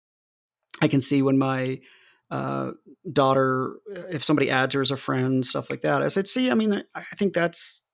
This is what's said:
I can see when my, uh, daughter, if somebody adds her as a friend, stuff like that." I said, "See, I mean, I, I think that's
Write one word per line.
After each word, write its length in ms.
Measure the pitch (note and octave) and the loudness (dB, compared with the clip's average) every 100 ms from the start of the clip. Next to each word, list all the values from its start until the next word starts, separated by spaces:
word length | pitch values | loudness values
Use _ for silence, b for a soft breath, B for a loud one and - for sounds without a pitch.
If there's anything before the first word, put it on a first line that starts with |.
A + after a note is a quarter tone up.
| _ _ _ _ _ _ _ - | _ _ _ _ _ _ _ -2
I 80 | D#3 | 2
can 120 | C#3 | 2
see 220 | - C#3+ | 2 2
when 160 | C3+ C3+ | 4 4
my, 420 | C3+ C3 C3 C3 b b b b _ | 2 0 -4 -6 b b b b _
uh, 420 | C3 C3+ C3+ C3 - - - C3 | -6 -4 -4 -6 -10 -18 -16 -4
daughter, 640 | C3 C3+ C3+ C3 C3 C3 - - F#3 F#3 | 2 4 4 2 0 -4 -8 -14 -14 -10
if 120 | D#3 | -4
somebody 260 | - D3 B2+ | 0 2 2
adds 240 | C3 C3 | 2 0
her 60 | C#3 | 0
as 100 | C3 | 0
a 60 | C3+ | -2
friend, 480 | - C3+ B2+ C3 | -2 -2 0 0
stuff 260 | B2+ C#3+ B2+ | 0 -4 -4
like 120 | C#3 | -4
that." 200 | D3+ C#3+ | 0 0
I 60 | C#3+ | 2
said, 200 | G3 G3 | 0 2
"See, 220 | C4 B3+ | 2 2
I 40 | |
mean, 180 | A#3 A3 | 2 2
I, 80 | G3+ - | 0 -4
I 80 | E3+ - - | -12 -14 -2
think 160 | G3 | -2
that's 480 | E3+ E3+ - - - - | 0 0 -2 -4 -8 -12